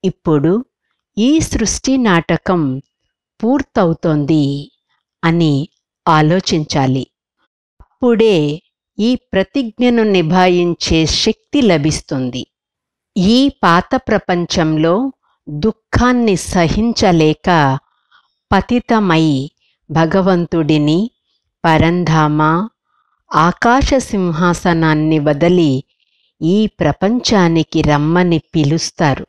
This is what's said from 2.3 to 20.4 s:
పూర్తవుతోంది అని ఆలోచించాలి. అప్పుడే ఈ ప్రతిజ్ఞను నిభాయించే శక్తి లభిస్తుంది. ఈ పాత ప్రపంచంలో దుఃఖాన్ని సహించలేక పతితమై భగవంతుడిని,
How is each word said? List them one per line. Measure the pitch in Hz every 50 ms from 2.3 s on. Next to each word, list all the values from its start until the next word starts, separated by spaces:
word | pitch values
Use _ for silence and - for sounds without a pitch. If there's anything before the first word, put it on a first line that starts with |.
| 170 160 _ - 185 175 156 135 127 135 - _ _ _ _ _ _ _ _ _ _ _ -
పూర్తవుతోంది | 226 269 294 - _ _ 240 190 165 160 - - 175 156 147 143 135 160 156 147 139 139 143 143 - _ _ _ _ _ _ _ _ _ _ -
అని | 165 165 170 170 156 143 135 151 - _ _ _ _ _ _ _ 175
ఆలోచించాలి. | 160 156 151 151 175 190 - - 226 160 151 - - 151 135 131 127 135 - _ _ _ _ _ _ _ _ _ _ _ _ _ _ _
అప్పుడే | - _ _ _ - 240 233 202 226 226 202 165 151 147 151 170 _ _ _ _ _ _ _ -
ఈ | 202 240 254
ప్రతిజ్ఞను | - _ _ - 196 190 _ _ 277 262 220 - - 247 247 240 233
నిభాయించే | 220 214 196 185 170 156 180 185 185 185 180 180 175 175 165 - - - 165 160 160
శక్తి | - - - - 220 220 _ _ _ - 285
లభిస్తుంది. | 254 208 175 151 143 156 147 - - - 151 135 127 123 120 127 - _ _ _ _ _ _ _ _ _ _ _ _ _ _
ఈ | 202 180 196 233 254 269 285
పాత | - _ - 180 165 180 180 - -
ప్రపంచంలో | 262 - - 226 196 - - 180 175 175 - - 185 160 156 156 151 156 165 175 208 262 269 - _ _ _ _ _ _ -
దుఃఖాన్ని | 151 147 151 220 - _ _ _ - - 240 247 254 247 233 220 190
సహించలేక | 175 - - - 185 170 160 - 202 220 240 220 - 233 196 180 165 156 156 156 _ - 196 175 160 147 135 135 139 _ _ _ _ _ _ _ _ _ _ _ _ _ _
పతితమై | 208 190 - - 247 247 - - 240 220 208 185 160 160 160 156 143 131 135 147 _ _ _ _ _ _ _ _
భగవంతుడిని, | 147 156 165 160 160 190 180 196 185 175